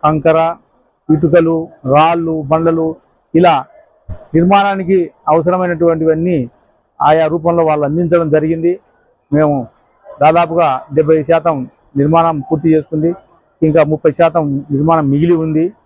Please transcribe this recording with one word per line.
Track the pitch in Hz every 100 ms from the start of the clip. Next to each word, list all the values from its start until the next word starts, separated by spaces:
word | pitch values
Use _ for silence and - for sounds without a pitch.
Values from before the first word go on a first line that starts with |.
కంకర, | 151 156 160 160 165 170 _ _ _ _ -
ఇటుకలు, | 156 160 175 165 165 165 - 127
రాళ్ళు, | 143 160 170 165 160 143
బండలు, | 160 165 165 160 160 _ _ _
ఇలా | 160 175 147 - - _ _ - - -
నిర్మాణానికి | 160 175 202 202 196 175 190 165 _ -
అవసరమైనటువంటివన్నీ | 160 160 185 180 165 170 160 160 160 175 165 120 _ _ _ _ _
ఆయా | 143 156 160
రూపంలో | 165 165 170 160
వాళ్ళు | 151 143
అందించడం | 156 170 170 160
జరిగింది. | 156 156 165 170 185 _ _ _ _ _
మేము | 143 151 143 120 _ _ _ - -
దాదాపుగా | 147 165 170 165 160 131 - 139
డెబ్బై | 151 160 143
శాతం | 165 160 147 123 _ _ 139
నిర్మాణం | 147 165 165 160 131
పూర్తి | 151 160
చేసుకుంది. | 156 151 156 160 180 _ _ _ _
ఇంకా | 160 156 151
ముప్పై | 151 160 139
శాతం | 165 165 147 139 143
నిర్మాణం | 139 156 165 143
మిగిలి | 143 165 170
ఉంది. | 160 156 175 220